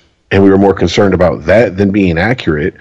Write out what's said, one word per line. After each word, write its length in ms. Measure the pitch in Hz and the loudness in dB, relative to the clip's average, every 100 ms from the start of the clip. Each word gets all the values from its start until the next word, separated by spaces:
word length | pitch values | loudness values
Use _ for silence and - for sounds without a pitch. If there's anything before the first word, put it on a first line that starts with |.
| _ _ - | _ _ -4
and 120 | 95 | 2
we 60 | 98 | 2
were 80 | 98 | 4
more 160 | 98 | 2
concerned 400 | 95 95 - 101 | 0 -2 0 0
about 320 | 90 87 62 78 | 2 0 -2 0
that 320 | 104 113 92 | 2 2 0
than 140 | 101 | -2
being 260 | 104 95 80 | 0 0 0
accurate, 560 | 104 127 - 76 85 - | -2 -4 -4 -4 -4 -8